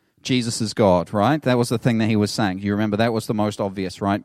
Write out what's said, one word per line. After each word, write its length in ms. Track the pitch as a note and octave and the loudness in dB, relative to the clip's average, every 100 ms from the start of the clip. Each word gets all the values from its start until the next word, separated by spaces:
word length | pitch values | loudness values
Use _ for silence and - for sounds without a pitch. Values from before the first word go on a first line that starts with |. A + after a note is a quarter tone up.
| _ _ | _ _
Jesus 380 | - B2+ A#2 - | -4 -2 -2 -4
is 120 | G#2+ | -4
God, 400 | - G#2 F2+ E2 | 2 4 4 2
right? 300 | G#2+ G#2 D3+ | 0 2 2
That 160 | C3 B2 | 2 0
was 100 | A#2 | 0
the 100 | A#2 | 0
thing 200 | C3 A2+ | 0 0
that 80 | A2 | 2
he 80 | |
was 160 | G#2+ G#2 | 2 0
saying. 300 | - G#2 F#2 | 0 -2 -2
You 100 | G2+ | -2
remember 260 | G2+ G#2+ G2+ | -2 0 0
that 160 | A#2 | 0
was 140 | A2+ - | 0 -2
the 80 | |
most 260 | G#2+ G#2+ - | -2 -2 -2
obvious, 400 | G2+ F#2+ F#2 - | -6 -4 -8 -4
right? 220 | G2+ G2+ | -2 -2